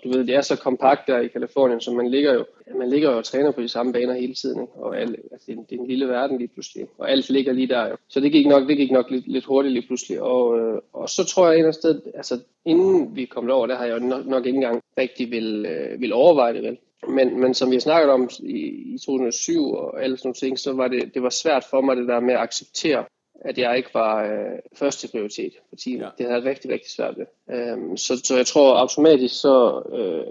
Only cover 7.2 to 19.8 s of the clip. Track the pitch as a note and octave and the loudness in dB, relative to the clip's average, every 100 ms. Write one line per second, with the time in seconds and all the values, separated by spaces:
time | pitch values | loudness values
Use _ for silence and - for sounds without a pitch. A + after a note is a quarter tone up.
7.2 | B2+ C3+ C3 B2+ B2+ B2 G#2+ - _ C#3 | 0 0 0 -2 -2 -2 -2 -6 _ -2
8.2 | C#3+ D3+ C#3+ C#3 C3 C#3+ C3 B2+ A#2+ C3 | 4 4 6 6 4 2 2 2 2 -4
9.2 | - C3 - C3+ C#3 B2+ A#2+ B2 - F2+ | -4 -6 0 0 2 -2 -4 -8 -6 -4
10.2 | - B2+ A#2+ A#2 A2+ G#2+ - - - - | -2 0 2 0 -2 -4 -8 -12 -6 -4
11.2 | F3+ F#3 F3 D#3+ D#3+ D#3 E3 C#3+ - - | 0 4 6 6 4 2 0 0 -4 -14
12.2 | - B2+ - _ E3 E3 F#3+ F3+ A2+ B2 | -8 -8 -8 _ 0 4 4 4 0 -6
13.2 | B2 A#2+ A#2 C3 A#2 B2 A#2+ A#2 B2 C3 | -8 -6 0 2 0 -2 -4 -2 -2 -4
14.2 | C3+ C3 B2 C3+ B2 A#2 - - C3 - | -2 -2 0 0 0 -2 -4 -4 -4 -4
15.2 | A#2 A#2 A2 G#2+ G2 D#2+ C2+ A#1+ A#2+ A2+ | -6 -4 -4 -4 -6 -6 -8 -6 -2 4
16.2 | E3 D3 A#2+ A2 A2+ B2 _ _ - C3+ | 6 6 4 0 -6 -10 _ _ -2 0
17.2 | B2+ B2 B2+ B2+ B2+ B2+ C#3+ E3 C#3+ C3 | 2 2 0 2 0 0 2 4 4 4
18.2 | B2 - - G2+ D#2 - - B2+ - C3 | 0 -6 -10 -8 -8 -10 -12 -10 -6 -4
19.2 | A#2+ - - E3+ C3+ - | -2 -4 -2 -2 -2 -4